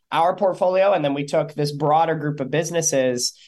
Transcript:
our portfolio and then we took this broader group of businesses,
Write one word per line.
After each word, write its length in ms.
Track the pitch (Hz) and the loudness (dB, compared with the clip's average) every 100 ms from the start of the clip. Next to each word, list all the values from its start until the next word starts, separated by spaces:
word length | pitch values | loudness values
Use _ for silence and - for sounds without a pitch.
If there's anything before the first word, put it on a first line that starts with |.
| - | -4
our 240 | 156 170 | 0 0
portfolio 580 | 190 196 175 185 185 196 | 2 0 2 2 4 4
and 120 | 185 | 2
then 80 | 147 | 0
we 140 | 143 147 | -2 -2
took 260 | 165 151 | -2 -2
this 180 | - 147 | -2 -4
broader 440 | 147 151 151 165 | 0 2 2 2
group 260 | 156 147 147 | -2 -4 -4
of 100 | 131 | -2
businesses, 880 | 151 160 170 160 139 131 123 - - | -2 -2 -2 0 2 0 0 -4 -8